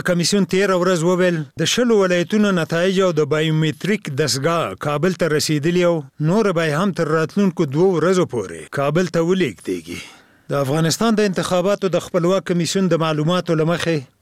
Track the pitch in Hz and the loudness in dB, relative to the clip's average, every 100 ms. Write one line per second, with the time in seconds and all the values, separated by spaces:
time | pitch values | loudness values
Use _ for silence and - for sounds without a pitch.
0 | 170 175 165 202 190 185 202 185 175 180 | 0 0 0 0 0 0 2 2 2 2
1 | 165 180 180 170 143 - 160 - 247 220 | 2 2 2 0 -6 -4 -2 0 2 4
2 | 185 180 170 214 208 185 160 165 180 185 | 4 2 0 2 2 2 0 0 2 2
3 | 190 151 147 156 160 156 156 147 165 208 | 2 2 0 0 0 2 0 -2 -2 -4
4 | 185 135 151 120 147 170 127 113 147 147 | -4 -2 -2 0 0 0 -2 -4 -4 -2
5 | 170 175 170 151 - 151 147 180 175 170 | -2 0 0 0 0 -2 0 2 2 0
6 | 131 - 151 202 208 170 165 147 202 170 | -4 -4 0 2 2 0 0 0 -2 -2
7 | 160 160 160 - 196 - 160 139 190 175 | -2 0 0 0 0 0 -2 2 2 2
8 | 160 185 165 120 92 82 - - 139 151 | 2 2 0 -2 -6 -10 -8 -4 -2 0
9 | 185 170 165 190 151 90 - 90 80 87 | 0 0 0 0 0 -4 -6 -6 -8 -14
10 | - - _ _ - 139 135 151 160 - | -14 -20 _ _ -6 -4 0 0 0 0
11 | 226 208 208 175 165 185 180 202 190 165 | 2 2 2 0 -2 0 0 0 0 -2
12 | - 185 170 190 - 175 160 190 190 165 | -2 -2 0 0 0 -2 0 0 0 2
13 | 160 151 151 180 175 160 160 170 - 160 | 0 0 0 0 0 0 0 0 -2 -4
14 | 123 _ | -6 _